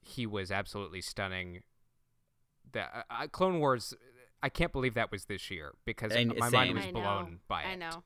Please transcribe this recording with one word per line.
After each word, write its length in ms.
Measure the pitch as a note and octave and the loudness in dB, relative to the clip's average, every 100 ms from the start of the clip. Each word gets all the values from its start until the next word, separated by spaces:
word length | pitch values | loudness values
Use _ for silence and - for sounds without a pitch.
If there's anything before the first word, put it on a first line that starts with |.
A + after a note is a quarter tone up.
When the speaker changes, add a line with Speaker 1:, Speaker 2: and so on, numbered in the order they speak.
Speaker 1:
he 240 | - - A#2 | -14 -6 -2
was 260 | G2+ F#2 | -2 0
absolutely 500 | G2 G2+ G#2 G2 F#2 | 0 -2 -6 -6 -6
stunning. 640 | - - F#2+ F#2 F2+ F2 - _ _ _ _ _ _ _ _ _ - | -8 -4 -2 -2 -6 -10 -16 _ _ _ _ _ _ _ _ _ -8
The, 100 | A2+ | -6
uh, 220 | E2+ A#2 - | -4 -6 -8
uh, 180 | A#2+ D3+ | -6 -6
Clone 320 | - F#3 F3+ | 2 2 4
Wars, 340 | D3 B2+ - B2 - B2 B2 _ | 4 4 0 -12 -20 -20 -20 _
I 60 | C#3+ | -4
can't 220 | - E3+ | 2 0
believe 200 | C#3+ B2+ A#2 | 4 2 2
that 160 | A2 | 0
was 140 | G#2 - | -2 -6
this 240 | G2 - | -6 -6
year 240 | F2+ D2 - - | -8 -10 -10 -6
because 260 | A2+ A2+ | -4 0
Speaker 2:
And 200 | A2 A#2 A#2 | 4 4 4
Speaker 1:
my 120 | A#2+ | 4
Speaker 2:
same. 40 | |
Speaker 1:
mind 200 | A#2 B2+ - | 6 6 2
was 80 | - | -2
Speaker 3:
I 60 | |
know. 80 | A2+ | -2
Speaker 1:
blown 380 | G#2 G2 F2+ E2+ _ | 0 0 -2 -10 _
by 160 | F2+ | -4
Speaker 3:
I 80 | F3 | -2
Speaker 1:
it. 80 | F#3 | -6
Speaker 3:
know. 240 | E3 E3 | -6 -10